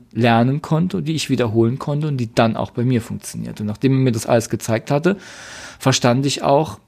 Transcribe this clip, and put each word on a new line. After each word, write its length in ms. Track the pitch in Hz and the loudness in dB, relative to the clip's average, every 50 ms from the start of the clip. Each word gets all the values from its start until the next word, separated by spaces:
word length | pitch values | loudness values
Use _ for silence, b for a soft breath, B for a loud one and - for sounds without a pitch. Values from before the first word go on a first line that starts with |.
| - _ | -10 _
lernen 500 | - 110 123 120 117 117 120 131 139 151 | -2 0 4 4 4 4 4 4 2 -2
konnte, 400 | - - 160 156 180 180 - 185 | -2 0 0 0 0 0 -2 -4
die 120 | 143 156 160 | -4 -2 -4
ich 140 | 139 - - | -4 -2 -2
wiederholen 500 | 131 127 123 117 107 113 113 117 131 139 | 0 0 0 2 2 2 2 2 0 -2
konnte 300 | - 151 143 147 156 156 | -4 -4 -4 -2 -2 -2
und 80 | 139 | -2
die 160 | 127 117 113 | -2 -4 -2
dann 240 | - - 117 113 107 | 2 2 2 2 2
auch 140 | 107 - - | -2 -6 -6
bei 140 | - 123 117 | -4 -2 0
mir 180 | 131 127 110 | 2 0 0
funktionierte. 640 | - - 104 101 - - - 113 110 117 107 - 107 | -2 -4 -8 -12 -12 -12 -12 -10 -10 -10 -8 -8 -6
Und 20 | |
nachdem 260 | 104 113 - - 135 | -6 -4 0 0 2
er 60 | 135 131 | 2 4
mir 140 | 131 127 | 2 2
das 120 | 113 113 - | 0 0 0
alles 240 | - 127 117 - - | 2 2 2 2 0
gezeigt 420 | 120 110 - - 110 113 - - | -4 -6 -2 -2 -2 -2 -2 -2
hatte, 280 | 143 147 160 180 202 B B B B B B B B B B B B B | -2 0 2 0 0 B B B B B B B B B B B B B
verstand 460 | - 135 127 - - 123 120 135 139 | 0 0 2 2 2 2 2 2 0
ich 180 | 139 - - | -2 -2 -2
auch, 360 | - 143 139 147 156 - - - _ | 0 2 2 2 2 0 -6 -12 _